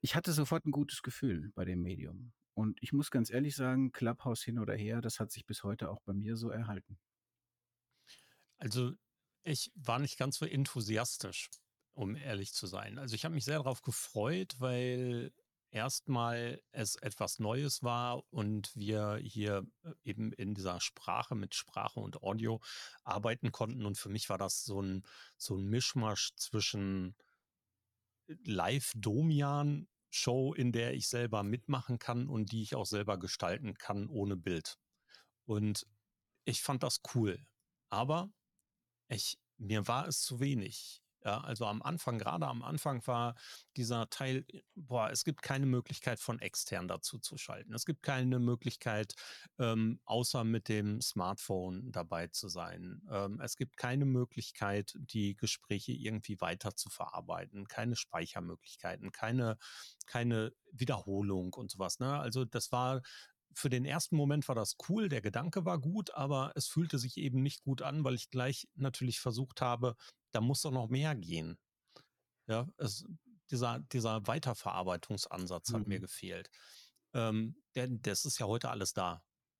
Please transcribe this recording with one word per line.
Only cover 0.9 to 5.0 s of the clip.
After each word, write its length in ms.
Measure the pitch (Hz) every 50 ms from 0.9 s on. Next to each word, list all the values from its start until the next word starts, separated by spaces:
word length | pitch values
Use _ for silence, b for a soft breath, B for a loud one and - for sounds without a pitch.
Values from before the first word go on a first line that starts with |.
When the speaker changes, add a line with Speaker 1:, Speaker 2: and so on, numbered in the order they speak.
| - - -
Speaker 1:
Gefühl 480 | - - - - 131 95 80 73 104 -
bei 100 | - 92
dem 160 | 90 90 90
Medium. 520 | 87 90 95 - 73 80 85 95 123 120 - _ _ _ _
Und 240 | - 107 107 104 -
ich 120 | - - -
muss 180 | 139 143 -
ganz 180 | - 131 113 -
ehrlich 240 | - 123 143 147 135
sagen, 360 | - 131 127 131 131 135 127
Clubhouse 520 | - - 123 117 117 - - 131 117 - -
hin 160 | - 117 120
oder 160 | 107 101 104
her, 260 | 107 104 104 113 117